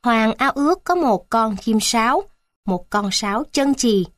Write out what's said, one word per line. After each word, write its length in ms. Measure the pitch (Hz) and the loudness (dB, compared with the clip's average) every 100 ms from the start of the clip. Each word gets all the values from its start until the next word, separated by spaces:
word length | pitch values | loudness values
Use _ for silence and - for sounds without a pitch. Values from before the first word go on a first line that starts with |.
Hoàng 300 | 247 226 220 | 0 2 0
ao 180 | - 269 | 0 -2
ước 340 | - 294 370 | 0 0 0
có 100 | - | 0
một 360 | 349 285 190 - | 0 2 0 0
con 260 | 226 220 196 | -2 -2 -4
chim 240 | - 220 | 0 0
sáo, 420 | - 233 226 311 392 _ _ _ - | 0 0 0 -2 -4 _ _ _ -4
một 240 | 180 - | -4 -2
con 200 | 208 202 | -4 -2
sáo 340 | 190 208 214 302 | -4 -2 -4 -2
chân 220 | - 277 | 0 0
chì 320 | 269 240 202 175 | 2 2 2 0